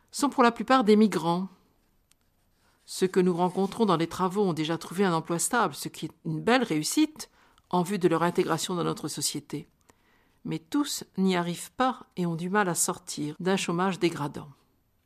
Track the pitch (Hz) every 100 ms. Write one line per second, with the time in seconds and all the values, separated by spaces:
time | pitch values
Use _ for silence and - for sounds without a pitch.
0 | _ - 277 277 233 233 214 262 214 214
1 | 214 180 170 180 190 - _ _ _ _
2 | _ _ _ _ _ _ _ _ - -
3 | 180 190 185 170 180 190 196 - 208 165
4 | 165 - 185 202 190 156 156 165 - 170
5 | 190 160 160 170 - 240 185 - 160 -
6 | 160 - 165 156 160 254 - 156 156 302
7 | 302 - - _ _ _ - 180 170 202
8 | 170 160 170 170 151 160 - 175 160 -
9 | 156 - - 147 - - - _ _ _
10 | _ _ _ _ - 160 - 285 285 -
11 | - 190 190 180 175 165 - - 254 226
12 | - - 170 165 180 208 180 165 - 170
13 | - - 147 156 180 190 190 170 190 180
14 | 175 147 143 - 147 - _ _ _ _